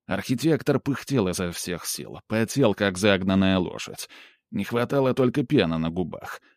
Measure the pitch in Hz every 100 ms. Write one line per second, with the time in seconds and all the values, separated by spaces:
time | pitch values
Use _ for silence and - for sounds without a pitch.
0 | - 95 - 127 156 143 - 135 - 127
1 | - 135 92 87 87 85 - 82 - -
2 | 55 - - 110 110 135 120 98 101 90
3 | 104 95 95 95 95 95 87 - - -
4 | - - - _ _ - 98 120 120 139
5 | 131 123 127 147 127 143 82 82 82 85
6 | 82 - - - _